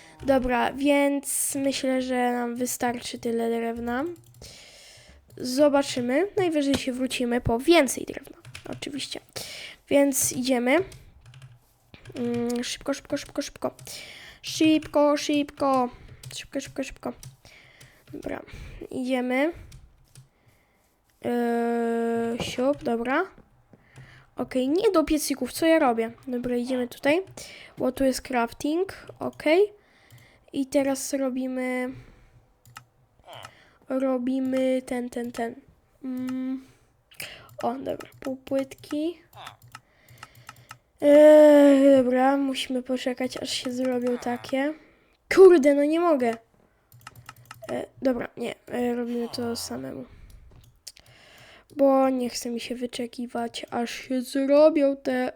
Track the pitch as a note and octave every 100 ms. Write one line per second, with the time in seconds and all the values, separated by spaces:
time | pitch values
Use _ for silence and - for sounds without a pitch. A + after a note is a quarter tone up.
0 | - - - C4+ B3+ A#3+ A#3 C4 C#4+ C#4+
1 | C#4+ C#4+ - - - C#4 C4+ C4 C4 C4
2 | B3+ B3+ B3 B3 A#3+ A#3 B3 - B3 A#3+
3 | - A#3+ A#3+ A#3 A#3 A#3 A#3 A#3 A#3+ B3
4 | E4+ E4+ - - - - - - - -
5 | - - _ - B3+ C4 D4 C#4 C#4 C4
6 | A#3+ C#4 G4+ G#4 F4 D4+ C#4 C4 C4 B3
7 | B3+ - A#3+ A#3+ - A#3 D4+ E4+ C4 -
8 | - - - - - - - - - C#4
9 | - - - - - - - - - C#4
10 | C#4+ C4 - B3 B3 B3 B3 D#4+ F#4+ -
11 | - - - - - - _ _ _ -
12 | - B3+ A#3+ A#3+ A#3+ A#3+ B3 - - C#4
13 | - C#4+ - - C#4+ - - - - -
14 | - - - - - - D#4 D#4 D#4 D4
15 | D4 D4 - D4 C#4+ - C#4 C4 B3 -
16 | - - - - - C#4 - - C4 -
17 | B3 - - - - - - - - _
18 | - - - - - - - - - C4
19 | B3 B3+ B3+ C4 D#4+ - - - - _
20 | _ - - _ _ _ _ _ _ _
21 | _ _ A#3 A#3+ A#3+ A#3 A#3 A#3 A#3 A#3
22 | A#3 A#3 A#3 A#3+ - - C4 C#4+ B3 A#3
23 | A#3+ D4 F#4+ - _ _ _ - _ -
24 | - - _ - B3 B3+ C4 E4+ G#4+ E4+
25 | D4 D4+ - C4+ B3 - D#4+ D#4+ C4 A3+
26 | A3+ A#3 C4 B3 B3 A#3+ A#3+ B3+ A#3+ -
27 | C#4+ E4+ F#4+ - - - - - B3+ -
28 | C4 B3+ - B3 A#3 - D4 E4 G4 -
29 | - - B3 - D4+ F4 G#4 - _ _
30 | _ - - _ _ C#4 C4 C#4+ C4+ C4+
31 | - C#4 C4+ B3+ C4 B3+ B3+ B3+ B3+ A#2+
32 | - - _ _ _ _ _ - - _
33 | _ _ F#3 C#3 - - _ _ - C4
34 | C4 C4 B3+ C4 C4 C4 C4 C4 C4 B3
35 | B3 A#3+ A#3+ B3 A#3 C#4 - _ _ _
36 | C4 B3+ B3+ B3+ C4 C4 C4 _ _ _
37 | _ - - - - - A#3+ C4+ C#4 -
38 | - - C4+ C4 - C4+ C4+ - - D4
39 | D#4+ E4+ _ G#3 C3+ G#2 - - _ _
40 | _ - - - - - - - _ _
41 | C#4+ D4 D4+ D4+ D4+ D4 C#4+ C4+ C#4 C4+
42 | B3 B3+ C4+ C#4 C4+ C4 - B3+ B3 B3+
43 | B3+ B3 B3+ - C4 - B3+ B3 B3+ B3
44 | B3 A#3+ A#3+ A#3+ - C4+ C#4+ D4+ - _
45 | _ _ _ F4+ F#4+ F4 C#4+ C#4+ D4 E4
46 | F4 C#4 A#3+ A3+ _ _ _ _ _ -
47 | - - - - - - - - - -
48 | C4+ B3 - - - - - B3 A#3+ A#3+
49 | A#3+ A#3+ A#3 - A#3 A#3 - B3+ C4 C4
50 | B3 - - - - - - _ - -
51 | - - - - - - _ - C#4 C4+
52 | C4 C4 A#3+ - A#3+ A#3 - A#3+ B3 -
53 | A#3+ - A#3+ A#3+ A#3 - - A#3+ A#3 -
54 | - B3+ A#3+ C#4 C4+ C#4+ D#4 D4+ C#4 C#4
55 | C4 B3+ B3+